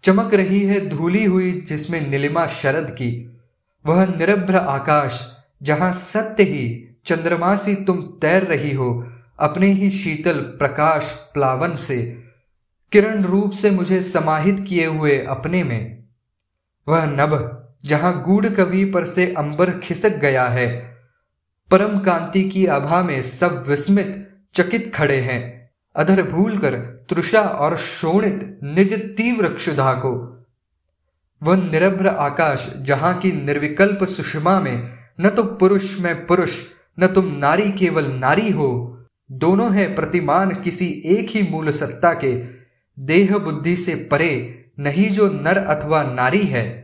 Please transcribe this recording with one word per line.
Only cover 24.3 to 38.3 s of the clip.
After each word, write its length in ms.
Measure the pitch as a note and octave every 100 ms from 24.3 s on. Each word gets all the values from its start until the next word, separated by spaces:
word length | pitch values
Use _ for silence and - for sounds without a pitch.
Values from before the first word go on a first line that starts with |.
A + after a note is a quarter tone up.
| _ _ -
चकित 360 | - A#3 - -
खड़े 240 | D3 C3+
हैं। 360 | B2+ B2 - - _ _ _ -
अधर 260 | D#3 F#3+
भूलकर 520 | D3 D#3 G#3+ G#3 D3 B2 - - -
तृषा 320 | E3+ F3 A3
और 360 | G3 - D3 E3
शोणित 840 | - - D#3+ F#3 G#3+ - - - C#3+
निज 280 | D#3+ G3 G#3+ - -
तीव्र 320 | A#3 A#3 F3
क्षुधा 440 | - - C#3 C3+ B2
को। 160 | C3 B2 - - _ _ _ _ _ _ _ _ _ _
वह 220 | D3+ F#3
निरभ्र 440 | E3 D#3 F#3 F#3 F#3+
आकाश 600 | - C#3+ C#3 D#3+ C3+ - -
जहां 340 | C3+ C#3 D#3+ F3+
की 160 | F#3 D3+
निर्विकल्प 680 | C#3 C#3+ D3+ D3+ G3 G3 F#3
सुषमा 540 | - C#3 D#3 E3 F#3+
में 300 | C3+ A#2+ - - _ -
न 80 | F#3
तो 140 | G#3 G3+
पुरुष 440 | - F#3 G3 G3 -
में 260 | F3 E3 -
पुरुष, 320 | F3+ E3+ - - - _ -
न 100 | F#3
तुम 260 | F#3 F3 C#3+
नारी 360 | C#3+ E3+ G#3
केवल 400 | F#3+ F3+ D#3+ C#3
नारी 360 | B2+ C3